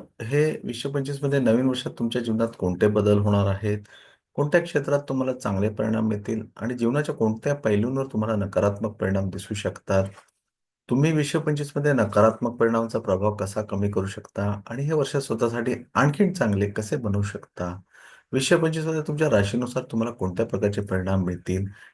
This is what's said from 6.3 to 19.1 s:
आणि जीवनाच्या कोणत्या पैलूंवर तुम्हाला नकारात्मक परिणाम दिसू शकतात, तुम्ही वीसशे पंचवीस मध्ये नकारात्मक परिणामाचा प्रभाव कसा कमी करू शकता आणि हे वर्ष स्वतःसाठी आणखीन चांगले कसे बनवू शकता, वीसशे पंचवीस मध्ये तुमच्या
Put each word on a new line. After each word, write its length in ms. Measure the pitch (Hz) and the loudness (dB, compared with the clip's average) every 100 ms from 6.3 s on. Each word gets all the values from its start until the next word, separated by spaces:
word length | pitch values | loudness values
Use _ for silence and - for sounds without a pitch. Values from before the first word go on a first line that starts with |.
| 110 110 - | -6 -6 -8
आणि 180 | 117 | -6
जीवनाच्या 400 | 123 117 143 147 | -2 0 0 -2
कोणत्या 400 | 139 110 107 147 | 0 0 0 -2
पैलूंवर 520 | 143 110 101 117 135 135 | -2 0 2 0 -2 -4
तुम्हाला 300 | 110 107 104 | -2 -2 -2
नकारात्मक 540 | 98 98 101 101 110 | 0 2 2 0 -4
परिणाम 380 | - 95 98 95 | -2 0 0 -2
दिसू 260 | 92 - | -6 -8
शकतात, 500 | 104 95 - - 95 98 - - _ _ _ _ _ - | -4 -4 -6 0 0 0 -4 -20 _ _ _ _ _ -2
तुम्ही 220 | 123 156 | 2 4
वीसशे 260 | 156 143 160 | 2 0 0
पंचवीस 340 | 151 147 143 147 | 0 -2 -2 -2
मध्ये 160 | 147 | 2
नकारात्मक 580 | 131 101 104 110 110 120 | 2 2 6 4 4 -2
परिणामाचा 480 | 117 117 113 113 113 | 2 2 2 0 -2
प्रभाव 380 | 104 92 104 101 | 0 2 0 -2
कसा 260 | 98 107 | -4 -4
कमी 280 | 104 101 101 | -4 -2 0
करू 160 | 101 98 | 0 -4
शकता 540 | - - - 101 104 - | -6 -10 -4 -4 -4 -6
आणि 120 | 120 | -6
हे 100 | 143 | -2
वर्ष 240 | 156 131 143 | 0 0 -2
स्वतःसाठी 580 | - 117 117 117 120 117 - | -2 0 0 0 -2 -4 -2
आणखीन 380 | - 143 147 196 | 2 4 4 2
चांगले 380 | 190 113 98 101 | 2 2 2 0
कसे 260 | 104 104 147 | -2 -4 -2
बनवू 260 | 107 101 | 0 0
शकता, 580 | 101 104 - - 90 92 - - - - - | -2 -6 -12 -8 -8 -8 -16 -20 -20 -20 -4
वीसशे 240 | 131 135 165 | 0 2 4
पंचवीस 300 | 160 160 156 | 2 -2 -2
मध्ये 140 | 160 | -4
तुमच्या 300 | 151 | -2